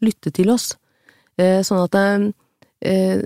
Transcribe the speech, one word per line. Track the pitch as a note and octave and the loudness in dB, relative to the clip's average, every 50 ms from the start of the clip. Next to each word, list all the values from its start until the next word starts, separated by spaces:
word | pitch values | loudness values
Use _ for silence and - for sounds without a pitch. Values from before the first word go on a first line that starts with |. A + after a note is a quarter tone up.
lytte | A3 A3 - - - D#3+ - | -2 -2 -2 -4 -8 -6 -2
til | - F3+ G#3 | 0 2 2
oss? | B3 A#3+ - - - - _ _ _ _ _ _ _ _ _ _ _ | 0 0 -2 -8 -12 -14 _ _ _ _ _ _ _ _ _ _ _
Eh, | - F3+ F#3 F#3 F#3+ | 0 2 2 2 2
sånn | F#3+ - G#3 F#3 F3+ | 0 0 0 0 0
at, | E3 - G3 G3 G3+ G3+ G3+ G3+ G#3 - - _ _ _ _ _ _ _ _ | 2 2 2 2 2 0 0 -2 -4 -6 -10 _ _ _ _ _ _ _ _
eh, | - - F#3+ F#3+ F#3+ F#3+ F#3+ F#3+ - | -4 -2 0 0 0 0 -2 -2 -2